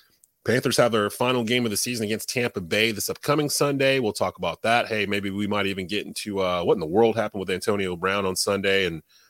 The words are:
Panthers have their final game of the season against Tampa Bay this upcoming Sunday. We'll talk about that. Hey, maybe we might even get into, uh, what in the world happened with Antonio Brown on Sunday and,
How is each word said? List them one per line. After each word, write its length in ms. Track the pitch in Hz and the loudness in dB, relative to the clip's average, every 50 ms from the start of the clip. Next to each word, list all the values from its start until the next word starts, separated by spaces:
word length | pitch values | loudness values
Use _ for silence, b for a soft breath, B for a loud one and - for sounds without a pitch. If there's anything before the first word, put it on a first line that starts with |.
| b b b b b b _ _ - | b b b b b b _ _ -2
Panthers 300 | - 110 127 - 131 117 | 0 0 2 2 2 2
have 160 | - 127 120 | 4 4 4
their 180 | 110 110 104 104 | 4 2 0 0
final 360 | - - 123 123 131 123 117 | 0 -2 0 0 0 0 0
game 180 | 107 123 123 120 | 0 0 0 0
of 80 | 113 | 0
the 60 | 101 95 | -2 -2
season 260 | - 123 123 113 113 | -4 -4 -4 -4 -2
against 240 | 104 110 104 - - | -2 -4 -4 -4 -6
Tampa 320 | - 127 120 120 - 104 | -4 -2 -2 -2 -4 -6
Bay 320 | 90 80 107 104 110 117 | -6 -2 0 2 2 2
this 180 | 107 101 - - | 0 -2 -4 -6
upcoming 400 | 101 - - - 147 156 147 143 | -6 -4 -2 0 0 2 0 0
Sunday. 500 | - - 151 143 143 135 135 135 135 135 | 0 0 0 0 2 2 2 2 2 2
We'll 120 | 123 107 | 0 0
talk 260 | 98 - 104 92 - - | 0 -2 -2 -4 -4 -2
about 260 | 90 85 80 - - | -4 -4 -4 -2 0
that. 240 | 110 117 120 - - | 2 2 2 2 0
Hey, 180 | 113 107 101 | 0 -2 0
maybe 240 | 98 101 101 98 101 | 0 0 -2 -2 -2
we 180 | 95 101 104 101 | -2 -2 -2 0
might 200 | 104 104 98 98 | 0 0 0 0
even 200 | 98 95 92 82 | -2 -4 -4 -4
get 180 | 101 101 78 | -4 -4 -6
into, 360 | - - - - 107 101 98 | -6 -8 -10 -8 -6 -4 -2
uh, 220 | 95 90 90 87 87 | 0 0 0 0 2
what 100 | 120 160 | 2 2
in 80 | 156 | 0
the 40 | 82 | 0
world 300 | 78 85 107 117 113 110 | 0 4 6 6 6 4
happened 240 | 117 107 107 - 104 | 2 -2 -4 -4 -6
with 120 | 95 90 | -4 -4
Antonio 440 | 95 90 - - 104 101 98 92 90 | -4 -2 0 0 0 0 0 -2 -4
Brown 300 | 85 87 95 95 101 98 | -2 -2 0 0 0 0
on 100 | 95 92 | 0 0
Sunday 500 | - - 107 101 98 95 98 98 98 95 | -2 0 0 0 0 2 2 2 2 2
and, 160 | 87 82 78 - b b b b b | 0 -2 -4 -10 b b b b b